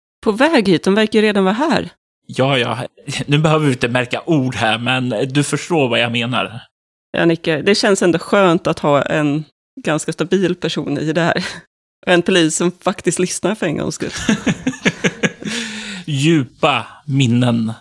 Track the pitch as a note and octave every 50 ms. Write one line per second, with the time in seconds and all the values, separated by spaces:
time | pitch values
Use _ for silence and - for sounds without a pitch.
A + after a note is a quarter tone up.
0 | _ _ _ _ - A3 G3+ A3 C4+ D#4+ E4 C4+ F#3+ G3 F3 D3 - F#3+ G3 A3
1 | A3 G#3+ - A3 G#3+ G#3+ G3+ G#3 F#3+ F#3 G#3+ A3+ D4+ E4 A3+ - E3+ F3 - _
2 | _ _ _ _ _ - B2 - B2+ C#3 C#3 B2+ A#2 A#2+ A2+ B2 C3 - - -
3 | - - C#3 - C3 - C#3+ D3 D#3 D#3+ D#3 D#3 D3+ C#3+ B2+ B2 - A#2 A#2+ B2+
4 | B2 A#2 - A2+ - - E3 D3 B2+ B2+ B2+ - A#2 A2 G#2+ A2+ A#2+ B2+ C3 C3
5 | B2+ B2 A#2+ G#2 C3 C3+ C3 C#3+ C#3+ - - C#3 - - F3+ D#3 C3+ A#2+ A#2 A2+
6 | A#2 A#2+ A#2 A#2+ A#2 A#2+ B2+ G#2+ F#2+ - G#2+ A#2+ - _ _ _ _ _ _ _
7 | _ _ - - E3+ E3+ E3 E3 - E3 D#3+ D3 D3 G3+ G#3 - - G#3+ G3 -
8 | G3+ F3+ D#3+ E3 - - - G3+ G3 F3+ E3 D3+ - D3+ D#3+ - - D#3 C#3+ C#3
9 | - - E3 D#3 D3+ D3 C#3+ D#3 D3+ - _ _ _ _ _ - - - D3+ D#3
10 | - - E3 - D#3 - - G3 F#3+ E3 F3+ - - E3 - F3 C#3+ - C#3+ C3+
11 | D3 D#3 D#3 F3 E3 E3+ - - F#3 - - - - _ _ _ _ _ _ _
12 | - F#3+ F3+ E3+ E3+ - F#3+ F3+ D#3+ D#3 D#3 - F3 F3+ F3+ - - F3+ G3 -
13 | - F3+ E3 - F#3 - - - - F3 - - G#3 E3+ C#3+ - - - - -
14 | - E3+ - - - - G#3+ - - - - - - - - - - F#3+ - -
15 | - - - - - - - - - G#3+ A3+ A#3 A3+ A3 G#3+ G#3+ G#3+ G#3 G3+ F#3
16 | F3 E3 D3 C3+ C#3+ D#3+ E3+ D3+ B2+ - - - - D3+ C3+ A#2 G#2+ - - -
17 | _ D3 C3+ C#3 C3+ A#2 A#2 B2 B2+ B2 A#2 A#2 A2+ A2 A2 -